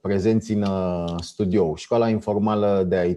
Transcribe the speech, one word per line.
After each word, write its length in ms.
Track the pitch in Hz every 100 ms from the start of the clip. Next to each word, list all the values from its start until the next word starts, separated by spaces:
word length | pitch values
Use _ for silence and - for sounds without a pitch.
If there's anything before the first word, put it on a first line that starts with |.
prezenți 500 | 98 98 101 110 110
în, 100 | 104
uh, 540 | 101 95 92 90 85 85
studio? 560 | 85 - 98 101 85 78
Școala 340 | - 120 113
Informală 760 | 107 107 101 107 104 104 98
de 240 | 92 92 87